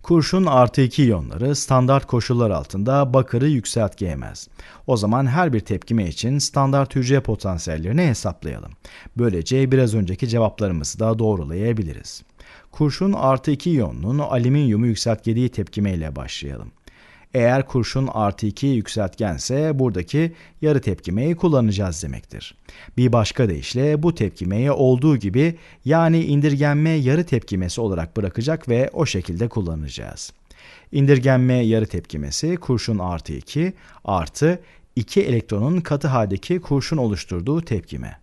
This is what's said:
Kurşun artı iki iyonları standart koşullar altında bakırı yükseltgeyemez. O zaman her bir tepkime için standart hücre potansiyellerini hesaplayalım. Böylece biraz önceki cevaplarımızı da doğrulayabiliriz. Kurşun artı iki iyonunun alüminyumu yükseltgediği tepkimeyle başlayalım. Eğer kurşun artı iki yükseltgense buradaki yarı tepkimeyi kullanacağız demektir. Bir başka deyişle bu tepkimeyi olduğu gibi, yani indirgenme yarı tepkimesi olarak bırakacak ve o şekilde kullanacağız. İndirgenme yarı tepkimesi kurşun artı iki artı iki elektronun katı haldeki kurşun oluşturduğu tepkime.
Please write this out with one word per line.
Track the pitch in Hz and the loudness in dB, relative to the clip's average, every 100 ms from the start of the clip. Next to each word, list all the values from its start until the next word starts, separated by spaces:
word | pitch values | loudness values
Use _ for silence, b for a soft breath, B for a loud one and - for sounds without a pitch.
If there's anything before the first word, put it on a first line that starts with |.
Kurşun | - 170 143 185 180 | 4 2 4 2 4
artı | 127 123 - | 4 4 4
iki | 127 - | 2 4
iyonları | 131 92 64 80 127 139 | 4 4 -2 -4 -2 -2
standart | - 131 127 139 - | 2 2 4 2 2
koşullar | 123 - 120 113 | -2 0 2 2
altında | 85 69 95 107 139 139 | 0 -4 -4 0 2 4
bakırı | 131 123 120 143 | 2 2 0 2
yükseltgeyemez. | 139 - 120 104 - 90 71 53 50 - B B B - | 0 -2 -2 -2 -2 -6 -6 -10 -16 -20 B B B -2
O | 120 | 0
zaman | 101 120 135 | 2 2 2
her | 147 175 | 2 2
bir | 113 | 0
tepkime | - 92 - 117 90 | -2 -6 -2 -2 -2
için | 73 117 143 | -4 -2 -2
standart | - 147 135 139 135 139 | 0 0 2 2 0 -2
hücre | 123 139 | 2 2
potansiyellerini | 127 107 98 87 87 78 85 131 175 | 2 -4 -4 -4 -4 -4 0 2 2
hesaplayalım. | 110 104 - 76 57 - - B B B - | 0 -4 -6 -10 -10 -14 -20 B B B -2
Böylece | 117 90 80 131 131 | 0 0 0 2 4
biraz | 131 120 | 4 4
önceki | 110 90 95 123 | 2 0 -2 -2
cevaplarımızı | 117 110 - 104 85 71 - | 2 0 0 -2 -2 -6 -2
da | 113 113 | 0 2
doğrulayabiliriz. | 110 98 71 85 113 113 85 55 - - - _ B B B | 0 0 -4 -4 -2 -2 -4 -8 -14 -18 -20 _ B B B
Kurşun | - 151 - 196 | -2 -2 0 -2
artı | 202 135 131 - | 2 2 2 0
iki | 143 175 | -2 0
iyonunun | 151 90 60 90 143 | 0 0 -4 -4 -2
alüminyumu | 147 127 120 143 139 104 120 | -2 0 2 2 2 2 0
yükseltgediği | 107 117 110 - 113 123 | 0 -2 -2 -2 0 -2
tepkimeyle | - 95 - 101 90 78 69 | -2 -6 -2 -2 -2 -6 -8
başlayalım. | 67 - 71 65 50 _ B B B B B | -12 -10 -12 -12 -14 _ B B B B B
Eğer | 127 120 135 135 | 2 4 2 0
kurşun | 127 110 135 135 | -2 0 -2 -2
artı | 110 104 95 107 | -2 -2 -2 -6
iki | 101 139 | -2 0
yükseltgense | 127 - 110 95 - 107 78 - 131 156 143 | 0 -2 -4 -4 -4 -4 -4 -2 -2 0 2
buradaki | 127 90 87 147 165 165 B B | 0 0 -2 0 -2 -4 B B
yarı | 151 143 | 2 2
tepkimeyi | 113 87 - 95 143 170 | 0 -4 -4 -2 0 0
kullanacağız | 180 143 113 98 95 80 | 2 4 2 0 -4 -4
demektir. | 76 60 _ - - - B B B - | -8 -10 _ -16 -16 -20 B B B 2
Bir | 127 | 4
başka | 113 104 - 117 | 4 2 0 0
deyişle | 78 65 123 143 151 | 0 -6 -2 0 2
bu | 170 165 | 0 0
tepkimeyi | 101 - 90 101 135 | -4 -2 -4 0 0
olduğu | 143 131 127 151 135 | 2 4 4 4 2
gibi, | 98 113 160 165 B B 127 | 2 2 0 -2 B B 0
yani | 160 165 165 | 4 4 2
indirgenme | - 143 147 143 147 147 160 | 2 2 2 2 2 2 2
yarı | 160 131 156 | 2 2 0
tepkimesi | 170 127 - 95 90 - | 0 -2 -2 -4 -4 -2
olarak | 113 87 82 - | -2 -2 -4 -4
bırakacak | 98 - 120 160 127 | -4 -4 -4 -4 0
ve | 117 135 | 0 0
o | - 147 | -2 -2
şekilde | 95 87 87 117 | -2 -6 -4 -4
kullanacağız. | 113 87 80 73 64 50 50 - _ _ B B B B | -2 -4 -6 -8 -10 -14 -14 -18 _ _ B B B B
İndirgenme | 143 139 139 131 131 127 | 0 4 6 6 4 4
yarı | 127 113 110 107 | 2 2 2 0
tepkimesi | 90 - 76 71 - 151 175 | -6 -8 -10 -8 -4 -4 -4
kurşun | - 120 - 101 | -2 -2 0 -4
artı | 90 85 - | -4 -6 -8
iki | 69 - 143 180 - B B - | -12 -8 -4 -4 -6 B B -4
artı | 95 78 - 156 175 b b b - | -2 -2 0 0 0 b b b -6
iki | 110 202 | 0 0
elektronun | 196 117 - 101 123 180 | 2 -2 -2 -2 0 -2
katı | 170 147 147 | -2 -2 0
haldeki | 131 104 95 - 175 | 0 0 -4 -4 -6
kurşun | - 139 - 160 | 0 -2 0 -2
oluşturduğu | 117 101 - 87 95 160 | -2 -2 -6 -6 -2 -4
tepkime. | 165 104 - 73 55 - | -2 -6 -6 -12 -12 -16